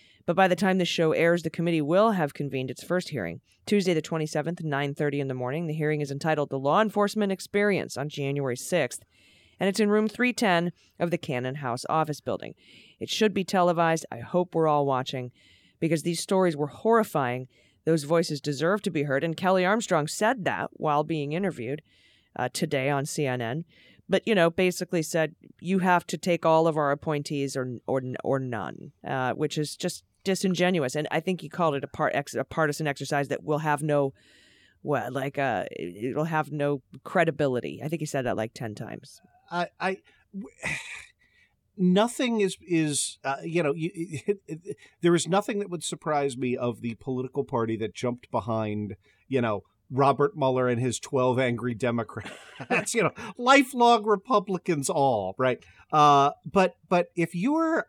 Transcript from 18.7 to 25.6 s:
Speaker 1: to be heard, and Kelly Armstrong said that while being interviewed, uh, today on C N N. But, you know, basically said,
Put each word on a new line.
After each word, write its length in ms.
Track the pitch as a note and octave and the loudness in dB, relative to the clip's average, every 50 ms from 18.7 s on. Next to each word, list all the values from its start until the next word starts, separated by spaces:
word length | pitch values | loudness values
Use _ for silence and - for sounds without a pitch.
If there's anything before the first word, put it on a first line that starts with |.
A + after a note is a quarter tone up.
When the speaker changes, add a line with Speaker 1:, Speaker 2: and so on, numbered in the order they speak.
| G3 G#3+ - | 0 0 -2
Speaker 1:
to 80 | G#3 | -2
be 120 | D#3+ D#3+ C#3+ | -2 -2 -2
heard, 200 | D3 C3 C#3 D3 | 0 0 0 0
and 120 | E3+ D#3+ | -2 -2
Kelly 300 | - F#3+ F#3 F#3+ F#3+ F3+ | 0 2 2 4 4 4
Armstrong 420 | F3+ G3+ A#3 G#3+ - F#3 D#3+ D3 D#3+ | 4 2 2 0 0 0 0 0 0
said 380 | - - G#3+ A3 C4 B3 F3+ | -2 0 0 0 0 0 -2
that 240 | D3 A2 E2+ G#2 - - | -4 -2 -2 -4 -6 -6
while 300 | - - - D3 D3 D#3 | -4 -2 0 2 2 2
being 300 | D3+ E3 D#3 C#3+ C#3+ D3+ | 0 -2 -4 -2 -2 -2
interviewed, 480 | E3+ G3+ F#3+ - - A#2 A2+ C#3 D3+ - _ _ _ _ _ _ _ _ _ - | -2 -2 -2 -4 -4 -6 -6 -6 -8 -10 _ _ _ _ _ _ _ _ _ -8
uh, 120 | - B2 B2+ - | -4 -4 -4 -4
today 360 | - - D3+ - C#3 C3 C#3 | -4 -4 -2 -2 0 0 0
on 160 | D3 C#3 C#3 | 0 0 -2
C 200 | D3 - - D3+ | -4 -4 -2 -2
N 160 | C3+ B2+ B2+ | -2 -2 -2
N. 240 | A#2+ A2+ B2 D#3 E3+ _ _ _ _ - - _ _ - | -4 -4 -4 -6 -8 _ _ _ _ -20 -20 _ _ 0
But, 180 | F3+ F#3+ - - | 0 0 2 2
you 80 | A3+ | 4
know, 140 | F#3+ E3 E3+ | 4 4 4
basically 520 | E3 - F#3 F#3 F3+ - F#3 - - F3 | 4 2 2 2 0 -2 -4 -2 -2 -2
said, 320 | D#3 - - E3+ D#3+ D#3 D#3+ _ - - - _ | 0 0 0 0 0 -2 -4 _ -20 -20 -20 _